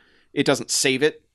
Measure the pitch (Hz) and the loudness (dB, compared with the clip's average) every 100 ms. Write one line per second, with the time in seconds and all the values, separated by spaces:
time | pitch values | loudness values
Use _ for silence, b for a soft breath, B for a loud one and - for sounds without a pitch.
0 | b b b 147 143 135 - - 139 131 | b b b -2 0 0 -2 -2 0 2
1 | 151 156 _ | 0 -2 _